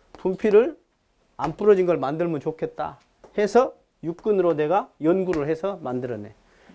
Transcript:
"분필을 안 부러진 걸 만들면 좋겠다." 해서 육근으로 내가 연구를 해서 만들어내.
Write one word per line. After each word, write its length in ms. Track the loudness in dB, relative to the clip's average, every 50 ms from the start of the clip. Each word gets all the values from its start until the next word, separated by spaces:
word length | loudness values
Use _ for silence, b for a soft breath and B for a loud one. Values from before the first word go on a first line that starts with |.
| _ _ _
"분필을 640 | -6 -4 -4 -4 0 0 6 6 6 6 6 -2 -8 _ _ _ _ _ _ _ _ _ _ _
안 200 | _ -6 -6 -4
부러진 300 | -4 0 0 2 2 2
걸 100 | 0 0
만들면 420 | -2 -2 -4 -4 -4 -4 -4 -4 -4
좋겠다." 640 | -6 -8 -8 -6 -8 -10 -8 -8 -10 -10 -10 -16 _ _ _ _ _ -10 _
해서 380 | -2 -2 4 4 4 4 4 -2 _ _ _ _ _ -8
육근으로 500 | -8 -8 -6 -2 0 2 2 2 2 2
내가 380 | 2 0 0 0 0 -2 -4 _ _ 0
연구를 460 | 2 2 2 0 0 -2 -2 0 -2
해서 320 | -4 -4 -4 -6 -6 -6 -8
만들어내. 540 | -6 -6 -4 -4 -6 -8 -8 -10 -14 -18 _ b b b b b b b